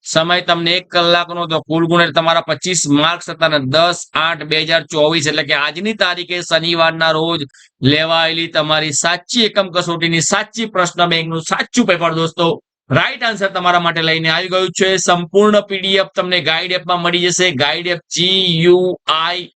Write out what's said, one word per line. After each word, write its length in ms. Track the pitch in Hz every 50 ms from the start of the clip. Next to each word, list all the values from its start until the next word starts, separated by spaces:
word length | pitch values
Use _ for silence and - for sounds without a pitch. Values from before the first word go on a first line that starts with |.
સમય 380 | _ - - 160 160 170 175 180
તમને 360 | 180 175 170 170 170 170 175
એક 100 | 185 180 _
કલાકનો, 560 | - 180 175 170 170 175 175 165 170 175 170
તો 140 | 160 160 156
કુલ 260 | - - 156 165 170
ગુણ 160 | 165 170 170
એટલે 100 | 170 165
તમારા 280 | 135 165 165 165 165 165
પચીસ 480 | 160 - 156 139 - 180 180 156 - 147
માર્ક્સ 420 | 143 147 151 160 175 170 - -
હતા 160 | 165 156 160
અને 120 | 160 156 147
દસ 460 | 135 127 139 156 170 175 170 - - _
આઠ 300 | - 151 156 165 170 151
બે 200 | 151 156 156 156
હજાર 200 | 160 160 165 165
ચોવીસ 460 | 147 - 165 156 151 151 165 165 139 156
એટલે 140 | 151 156
કે 120 | 151 143 156
આજની 400 | 143 143 151 147 170 196 220 220
તારીખે 460 | 214 196 180 175 175 175 - 180 175
શનિવારના 720 | 175 - 170 160 160 170 170 165 165 160 160 160 165 160
રોજ 300 | 160 156 160 165 170 160 143 131 _ - - _ _ _
લેવાયેલી 640 | - 131 147 156 160 160 165 165 165 160 165 165 165
તમારી 460 | 165 165 160 151 151 156 156 156 156
સાચી 520 | 143 - - 165 175 175 - - - 240 220
એકમ 240 | 202 - 208 196 185
કસોટીની 520 | 160 175 170 170 170 165 170 165 165 165
સાચી 460 | 160 - 196 202 208 - _ 226 226
પ્રશ્ન 400 | 214 - 185 180 170 - - 175
બેંકનું 360 | 170 170 165 165 160 165 165
સાચું 440 | 160 - 196 - 247 - - - 233
પેપર 280 | 180 180 170 170 165 160
દોસ્તો 480 | 165 165 160 - - 170 170 156 - _ _ _ _ _ _
રાઈટ 320 | 131 156 180 233 269 254
આન્સર 260 | 247 233 220 196 196 196
તમારા 320 | 180 185 180 180 175 175
માટે 220 | 175 170 165 165
લઈને 260 | 160 160 160 165 160 165
આવી 200 | 160 165 185 185
ગયું 200 | 180 185 190 190
છે. 280 | 175 - 196 190 190
સંપૂર્ણ 640 | 185 - - 180 175 175 170 - 196 208 214 208 208
પી 180 | 202 202 196 190
ડી 160 | 185 190 190
એફ 120 | 196 190 190 _
તમને 240 | 196 185 180 180 175
ગાઈડ 320 | 143 156 160 165 180 180
એપમાં 300 | 185 180 156 170 180 175
મળી 180 | 170 175 175 180
જશે. 300 | 175 180 170 180 180 180
ગાઈડ 360 | 160 127 147 143 156 170 175
એપ 120 | 180 175 170 _ _ -
જી 460 | 160 170 185 185 190 185 180 170 160
યુ 340 | 165 180 180 180 180 185 175 - _
આઈ 440 | - 156 160 165 170 180 180 175 - _